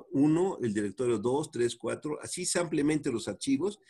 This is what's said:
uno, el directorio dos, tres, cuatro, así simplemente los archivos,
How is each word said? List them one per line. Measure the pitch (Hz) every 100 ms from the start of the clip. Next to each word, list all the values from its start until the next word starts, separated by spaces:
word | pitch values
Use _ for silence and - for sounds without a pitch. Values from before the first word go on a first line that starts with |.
| -
uno, | 135 151 156 190 -
el | 120 101
directorio | 104 - 123 113
dos, | 113 135 156
tres, | 120 120 -
cuatro, | 117 113 151 151
así | - - 180
simplemente | 180 170 151 147 151 147
los | 117 104
archivos, | 101 - 135 185 202